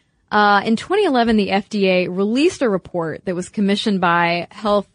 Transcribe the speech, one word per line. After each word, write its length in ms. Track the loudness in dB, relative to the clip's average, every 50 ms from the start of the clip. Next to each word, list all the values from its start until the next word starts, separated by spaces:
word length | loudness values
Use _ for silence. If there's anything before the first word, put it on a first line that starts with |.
| _ _ _ _ _ -2
Uh, 300 | 0 2 4 4 4 2 2
in 120 | 0 -2
twenty 280 | -2 -2 -2 0 0 2
eleven, 320 | 2 2 2 2 2 2
the 140 | 2 2 0
F 160 | 0 -2 -2 -4
D 180 | -4 0 0 2
A 200 | 2 2 0 -2
released 540 | -2 -2 -2 -2 0 2 0 0 0 0
a 60 | -2 0
report 560 | -2 -2 -4 -6 -6 -6 -6 -6 -8 -8 -6
that 80 | -6 -6
was 140 | -6 -8 -6
commissioned 500 | -4 -2 0 0 0 0 -2 -2 -2 0
by 480 | 0 2 2 2 2 2 0 -2 -6 -10
health 380 | -10 -6 -2 0 0 0 -2 _